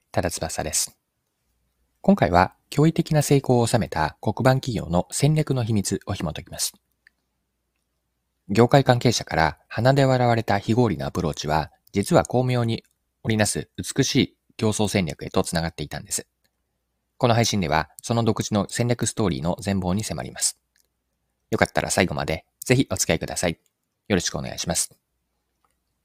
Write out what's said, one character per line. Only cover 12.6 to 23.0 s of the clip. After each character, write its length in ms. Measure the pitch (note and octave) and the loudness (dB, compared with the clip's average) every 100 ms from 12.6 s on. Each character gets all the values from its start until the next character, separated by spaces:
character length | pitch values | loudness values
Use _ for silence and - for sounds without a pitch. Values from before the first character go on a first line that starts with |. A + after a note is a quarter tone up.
に 220 | A#2 A2+ - _ _ _ | -2 -4 -8 _ _ _
織 80 | C3 | -2
り 40 | G#2+ | 0
な 100 | G#2 | 0
す 220 | D#2 - - | -2 -8 -12
美 280 | - - | -6 -2
し 100 | C3 | 0
い 220 | C3+ - _ _ - | 0 0 _ _ -4
競 120 | A2 | -2
争 180 | G#2 G2+ | 0 0
戦 180 | G#2 | 0
略 200 | D#2+ C2+ | -2 -6
へ 60 | - | -6
と 120 | - | -4
つ 100 | - | -2
な 80 | E2+ | -4
が 100 | E2 | -4
っ 40 | |
て 80 | - | -8
い 60 | D2+ | -10
た 100 | D2 | -10
ん 60 | |
で 80 | - | -8
す。 160 | - - _ _ _ _ _ _ _ _ _ | -10 -10 _ _ _ _ _ _ _ _ _
こ 80 | B2 | 2
の 80 | |
配 100 | A#2 | 2
信 140 | A2 G#2 | 2 0
で 80 | D#2+ | 0
は、 240 | D#2 - - | 0 -2 -10
そ 140 | - | -4
の 80 | A#2 | 0
独 220 | A2 G#2 | 0 -2
自 100 | - | -2
の 140 | G#2+ F#2 | -2 -2
戦 160 | - A#2+ | -2 -2
略 200 | A#2+ A2+ | -2 -2
ス 80 | |
ト 120 | - G2+ | -2 -2
ー 20 | |
リ 100 | C2+ | 0
ー 20 | |
の 140 | E2 - | -2 -2
全 200 | G2 G2 | -2 -2
貌 120 | F2+ | -2
に 100 | G2+ | -2
迫 180 | A2+ E2 | -4 -8
り 80 | C2+ | -10
ま 80 | - | -6
す。 180 | - - _ _ _ _ _ _ _ _ _ | -6 -6 _ _ _ _ _ _ _ _ _
よ 80 | - | 0
か 60 | |
っ 80 | G2+ | 0
た 80 | - | 0
ら 100 | D#2+ | 0
最 160 | - F2+ | 2 2
後 80 | |
ま 120 | C#2+ D2 | 0 -4
で 180 | D#2 - _ | -6 -8 _
ぜ 120 | - B2+ | 2 2
ひ 100 | - | 2
お 20 | |
付 160 | F2+ | -2